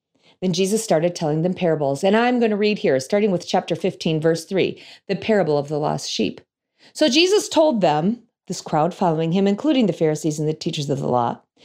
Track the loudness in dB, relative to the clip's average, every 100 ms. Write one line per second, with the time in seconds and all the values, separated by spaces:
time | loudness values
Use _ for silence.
0 | _ _ _ _ -4 0 0 0 0 0
1 | 0 -2 -2 0 -2 0 0 0 0 0
2 | 0 2 2 2 0 2 0 0 2 0
3 | 0 0 2 0 -2 -2 -2 -2 -4 -4
4 | -2 0 0 0 -2 -2 -2 -2 -16 -18
5 | -8 -6 0 0 2 0 -2 -4 -2 -4
6 | -6 -4 -4 -6 -16 _ _ _ -20 -2
7 | 2 4 4 2 2 2 2 4 2 2
8 | 0 -2 -8 _ -12 -12 -4 0 0 0
9 | 0 0 0 2 2 2 0 2 2 2
10 | 0 0 -2 -2 -4 -4 -6 -6 -4 -4
11 | 0 0 0 -4 _ _